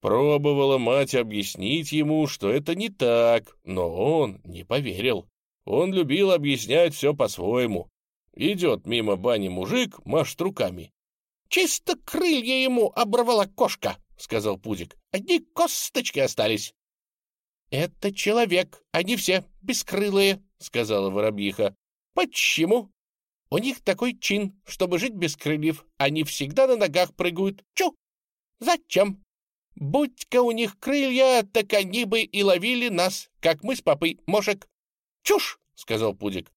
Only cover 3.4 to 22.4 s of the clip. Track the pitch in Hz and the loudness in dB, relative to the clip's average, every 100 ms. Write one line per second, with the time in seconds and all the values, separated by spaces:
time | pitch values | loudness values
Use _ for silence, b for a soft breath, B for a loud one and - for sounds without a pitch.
3.4 | 110 _ - 92 87 85 120 160 123 92 | 0 _ -8 -4 -2 0 0 2 0 -4
4.4 | - 87 85 123 135 90 123 104 - _ | -16 -16 -4 -4 -4 -4 -2 -2 -6 _
5.4 | _ _ - 123 185 190 147 151 196 175 | _ _ -2 0 2 0 0 2 4 2
6.4 | 147 131 104 147 170 147 139 143 113 - | 2 -2 0 2 2 2 -2 0 -2 -2
7.4 | 90 123 120 98 - _ _ _ _ - | -2 0 0 -2 -8 _ _ _ _ -4
8.4 | 147 202 170 113 - 117 107 95 107 113 | -2 0 0 0 -2 -2 0 0 0 0
9.4 | 95 90 92 240 240 - - 131 - - | -2 -4 -2 -2 -2 -6 -2 -2 -2 -4
10.4 | 180 196 101 90 - _ _ _ _ _ | -6 -2 -4 -4 -16 _ _ _ _ _
11.4 | _ 349 370 - - 349 - - 339 294 | _ 0 0 -2 -4 -6 -6 -2 0 0
12.4 | 233 262 262 247 214 - 233 233 240 226 | 0 0 0 2 0 0 0 2 2 2
13.4 | 196 - 247 - 104 95 _ - - 110 | 0 0 -2 0 -6 -6 _ -20 -6 -4
14.4 | 104 95 110 95 85 - _ 190 196 339 | -2 -6 -6 -6 -8 -16 _ -8 0 -2
15.4 | - - 339 - - - - 139 131 - | -2 -2 -2 -2 -4 -4 -4 -2 -2 0
16.4 | 110 107 - _ _ _ _ _ _ _ | 0 0 -6 _ _ _ _ _ _ _
17.4 | _ _ _ 139 170 _ 202 202 202 226 | _ _ _ -4 -4 _ -6 -4 0 0
18.4 | 226 175 185 - _ 165 180 233 - 185 | 2 0 0 -10 _ -4 -2 -2 0 0
19.4 | 190 _ 190 247 - 196 202 196 196 196 | -2 _ -6 -6 -4 -2 0 2 2 0
20.4 | _ _ - 117 110 104 98 98 107 104 | _ _ -8 -4 0 0 0 0 0 0
21.4 | 101 95 104 - _ _ _ - 359 - | -4 0 -4 -4 _ _ _ -2 -2 0